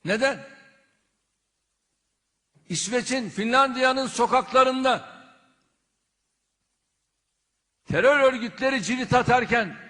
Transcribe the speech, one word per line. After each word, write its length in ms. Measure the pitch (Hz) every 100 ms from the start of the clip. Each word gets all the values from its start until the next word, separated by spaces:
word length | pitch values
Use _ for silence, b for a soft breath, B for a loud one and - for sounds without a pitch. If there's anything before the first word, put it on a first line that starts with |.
Neden? 420 | 165 220 269 214 - - - _ _ _ _ _ _ _ _ _ _ _ _ _ _ _ _ _ _ _ _
İsveç'in, 600 | 165 190 247 - 262 208
Finlandiya'nın 800 | - 220 262 277 247 262 262 254
sokaklarında 1120 | - 240 254 - 254 262 254 262 233 - - - _ _ _ _ _ _ _ _ _ _ _ _ _ _ _ _ _ _ _ _ _ _ _ _ _
terör 340 | - 147 240 294
örgütleri 640 | 269 254 233 - 262 262
cirit 300 | 170 254 240
atarken 640 | 247 233 247 233 233 196 120